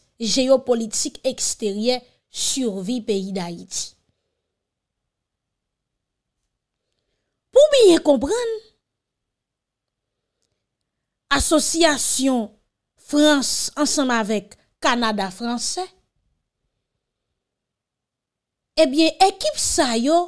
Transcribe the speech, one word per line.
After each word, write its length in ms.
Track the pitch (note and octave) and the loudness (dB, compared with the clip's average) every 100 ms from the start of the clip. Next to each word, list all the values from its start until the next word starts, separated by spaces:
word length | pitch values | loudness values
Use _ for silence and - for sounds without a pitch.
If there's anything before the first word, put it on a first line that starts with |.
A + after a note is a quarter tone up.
| _ _ | _ _
jeyopolitik 1040 | A3+ C4+ C4 C4 B3 A#3+ A3+ - D#4 - | -4 0 2 2 2 -2 -2 -6 -6 -6
eksteryè 760 | C4 B3+ - - G#3+ G3+ A3+ B3 B3 _ _ | -6 -4 -6 -4 -6 -2 -2 -2 -6 _ _
sivi 680 | - - C4+ B3 G3 F#3 B3+ | -8 -4 -2 -4 -4 -6 -6
peyi 320 | G#3+ G3 F#3+ | -4 -4 -4
d 100 | G3 | -8
Ayiti. 440 | F3 E3+ F#3 - - - _ _ _ _ _ _ _ _ _ _ _ _ _ _ _ _ _ _ _ _ _ _ _ _ _ _ _ _ _ _ _ _ _ _ _ | -8 -12 -12 -12 -12 -16 _ _ _ _ _ _ _ _ _ _ _ _ _ _ _ _ _ _ _ _ _ _ _ _ _ _ _ _ _ _ _ _ _ _ _
Pou 180 | B4 D#5 | 4 4
byen 320 | C#5+ G#4 E4 | 6 4 4
konprann, 500 | D#4 C#4 C#4 A4 A#4 A4 - _ _ _ _ _ _ _ _ _ _ _ _ _ _ _ _ _ _ _ _ _ _ _ _ _ _ | 4 0 0 -4 -4 -8 -12 _ _ _ _ _ _ _ _ _ _ _ _ _ _ _ _ _ _ _ _ _ _ _ _ _ _
asosyasyon 1160 | C#4 - D4+ - E4 E4 C#4 - - C4+ B3+ G#3 - _ _ _ _ - | -2 2 2 2 2 2 2 -2 -2 0 0 -4 -10 _ _ _ _ -2
Frans 600 | D4 D4+ C#4+ - - - | 2 4 4 0 -4 -6
ansanm 380 | - D4 - C4 | -2 -2 0 0
avèk 400 | A#3 G#3 G#3+ G3 - _ _ | -2 -2 -4 -6 -18 _ _
Kanada 460 | D4+ A#3+ A3+ G#3+ F#3+ | 0 0 -2 -4 -6
franse, 480 | F#3 A#3 A#3+ - - F#4 _ _ _ _ _ _ _ _ _ _ _ _ _ _ _ _ _ _ _ _ _ _ _ _ _ _ _ _ - | -8 -8 -6 -6 -6 -8 _ _ _ _ _ _ _ _ _ _ _ _ _ _ _ _ _ _ _ _ _ _ _ _ _ _ _ _ 0
ebyen, 380 | D#4 C#4 D#4+ D#4+ | 2 4 0 4
ekip 400 | F#4+ F#4+ D#5 C#5 | 2 2 -4 -4
sa 380 | - - C4+ A#3 | -2 0 0 0
yo, 220 | B3 E4+ | 2 2